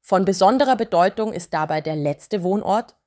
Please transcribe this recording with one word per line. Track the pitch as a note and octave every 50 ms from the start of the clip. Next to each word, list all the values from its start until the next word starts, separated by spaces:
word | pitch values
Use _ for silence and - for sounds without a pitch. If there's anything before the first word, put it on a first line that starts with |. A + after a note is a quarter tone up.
Von | _ - - F#3 F#3+
besonderer | F3+ G3 - F#3+ F#3+ A3+ C4 C#4+ C4 C4
Bedeutung | G#3+ A#3 A3 - E3+ F3 F#3+ G3 - A3 A3 G#3+
ist | - E3+ - -
dabei | D#3+ D#3 D#3 D#3+ D#3
der | D3+ D#3+ D#3
letzte | D3+ D3 D3 D3 D3 - - - G#3 E3+
Wohnort. | F3+ F#3+ G#3 - - F#3+ A3 A#3 - _ _ _